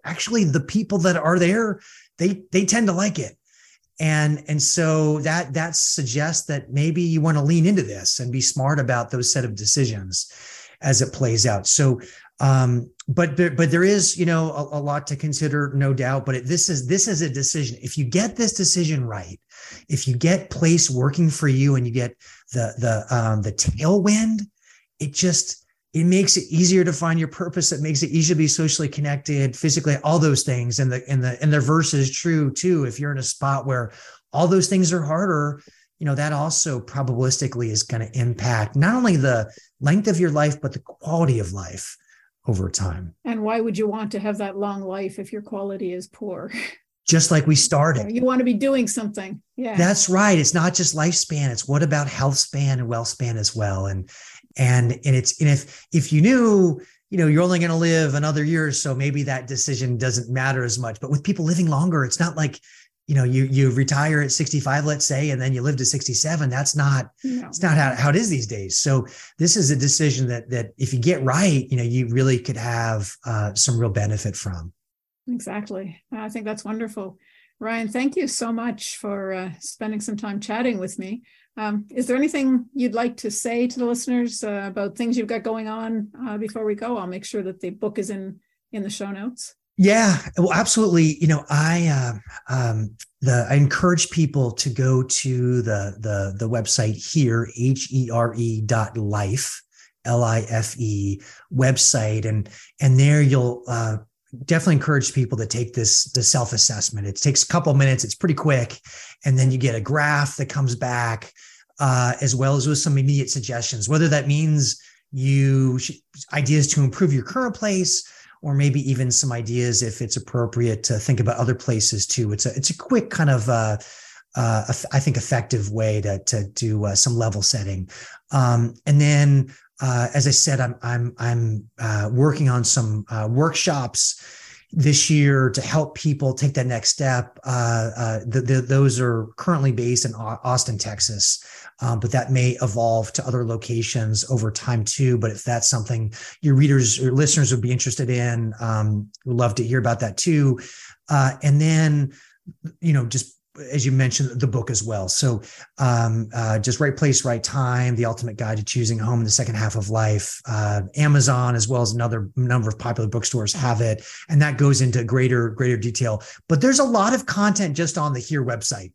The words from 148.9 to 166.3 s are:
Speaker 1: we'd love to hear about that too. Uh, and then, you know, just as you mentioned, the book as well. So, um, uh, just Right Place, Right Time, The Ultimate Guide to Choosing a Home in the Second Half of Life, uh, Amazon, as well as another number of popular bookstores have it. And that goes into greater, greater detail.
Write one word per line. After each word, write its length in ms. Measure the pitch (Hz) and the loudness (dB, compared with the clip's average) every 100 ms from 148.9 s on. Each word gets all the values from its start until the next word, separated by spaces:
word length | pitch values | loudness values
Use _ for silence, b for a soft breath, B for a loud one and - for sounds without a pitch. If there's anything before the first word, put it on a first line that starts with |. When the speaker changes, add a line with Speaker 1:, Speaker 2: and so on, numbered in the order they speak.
| 104 104 - 131 | 0 -4 -10 -4
Speaker 1:
we'd 100 | 120 | 0
love 200 | 120 104 | 2 0
to 80 | |
hear 160 | 113 127 | 0 0
about 200 | 117 110 | 2 0
that 160 | 110 - | -2 -2
too. 420 | 175 151 139 123 B B B B - | 2 4 4 2 B B B B 0
Uh, 260 | 143 131 - | 2 2 2
and 160 | 147 143 | 2 4
then, 540 | 160 160 156 147 139 B B B - - 160 - | 4 4 4 2 0 B B B -20 -18 -18 -4
you 140 | 170 | 0
know, 120 | 139 117 | 2 0
just 280 | 131 - _ _ - 131 | -4 -6 _ _ -20 -6
as 140 | 143 131 | -2 2
you 60 | |
mentioned, 480 | 131 127 - 131 120 | 2 2 0 -2 0
the 80 | 117 | -2
book 220 | 117 - | 0 -2
as 140 | 104 | -4
well. 240 | 107 104 92 | -4 -4 -2
So, 340 | - 135 107 B B B - | 0 0 0 B B B -2
um, 520 | 127 120 117 113 110 | 2 2 2 0 -4
uh, 260 | 117 110 110 | -4 0 0
just 200 | 113 - | 0 0
Right 160 | 143 135 | 0 2
Place, 280 | 147 127 | 2 2
Right 200 | 127 117 | 0 -2
Time, 520 | - 135 127 123 123 117 | -4 -2 0 0 0 0
The 100 | 117 | -2
Ultimate 320 | 113 117 107 | -2 -6 -6
Guide 200 | 110 110 | -4 -4
to 80 | 104 | -2
Choosing 340 | 123 110 113 | -2 0 0
a 40 | |
Home 160 | 113 120 | 0 0
in 40 | |
the 80 | 110 | 2
Second 240 | 120 117 107 | 0 0 -2
Half 200 | 107 110 | -2 -2
of 140 | 98 | -2
Life, 520 | 110 110 104 - - - | 0 2 0 -4 -10 -6
uh, 340 | 110 104 104 95 147 | -2 -2 -2 -4 0
Amazon, 600 | 147 143 127 123 123 120 | 4 4 4 2 0 0
as 120 | 107 | 0
well 140 | 127 | 0
as 120 | 113 | 0
another 360 | 117 117 113 98 127 | 0 -2 -2 -4 -2
number 340 | 123 123 110 | 0 0 0
of 80 | 107 | -4
popular 320 | 120 117 107 | -6 -4 -2
bookstores 440 | 113 - 120 107 | -2 -2 -2 -2
have 280 | 170 123 110 | -2 0 0
it. 220 | 113 107 B B B | 0 -2 B B B
And 120 | 151 | 4
that 160 | 147 127 | 4 4
goes 240 | 143 131 | 4 4
into 220 | 127 123 | 2 0
greater, 460 | 113 127 127 123 117 | 0 2 2 2 0
greater 280 | 107 127 117 | 0 0 0
detail. 440 | 120 - 117 107 B | -2 -2 -2 -4 B